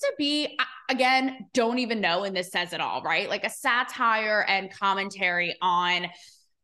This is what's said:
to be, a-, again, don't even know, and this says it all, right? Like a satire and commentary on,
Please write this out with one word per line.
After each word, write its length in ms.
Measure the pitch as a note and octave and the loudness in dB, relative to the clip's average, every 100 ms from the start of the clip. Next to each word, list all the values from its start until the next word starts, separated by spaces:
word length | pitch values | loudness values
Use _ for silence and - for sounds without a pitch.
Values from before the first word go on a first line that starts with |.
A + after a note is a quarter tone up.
to 120 | C#5+ A4 | -4 0
be, 400 | C#4+ D4 D4 - | 0 0 -2 -2
a-, 340 | - - - | -4 -4 -4
again, 540 | C4 B3+ C4 C4+ C4+ - | 2 4 4 2 -4 -4
don't 240 | B3+ A3+ B3 | 0 2 2
even 220 | A#3 A3+ | -2 0
know, 240 | F3+ F3 | 2 2
and 100 | G3+ | 0
this 180 | F#3 F3 | -4 -2
says 200 | F#3+ F3 | -2 -2
it 80 | E3 | -4
all, 240 | C3+ A2 | -2 -2
right? 260 | D#3 E3 G3 | 0 0 0
Like 140 | G#3 | -4
a 60 | A3 | -4
satire 960 | - C4+ A#3+ B3 - A#3 A3 G#3+ G#3+ - | -2 0 0 0 0 2 2 2 2 2
and 260 | G3 F#3+ | 0 -2
commentary 840 | - G3 G3 G3 G3 F#3 F3 F3 - | -2 0 0 -2 -2 0 0 -2 0
on, 460 | F#3 F3 F3 F3 F3 - - - _ _ | 2 2 2 0 -2 -10 -20 -20 _ _